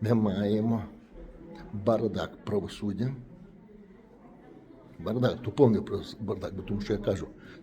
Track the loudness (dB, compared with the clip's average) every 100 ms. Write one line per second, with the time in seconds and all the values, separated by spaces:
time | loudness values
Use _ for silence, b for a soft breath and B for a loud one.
0 | 2 4 4 2 2 2 2 0 -4 -12
1 | -20 -18 -18 -16 -18 -16 B -4 2 2
2 | 2 0 -4 -6 -4 -2 -2 -4 -4 -2
3 | -2 -4 -12 -18 -20 -20 -20 -20 -20 -20
4 | -20 -20 -20 -20 -20 -20 -20 -20 -20 -8
5 | -2 2 2 2 0 6 8 8 2 -4
6 | -6 -8 -6 -4 -6 -6 -4 -2 0 0
7 | 0 -2 -2 -12 B B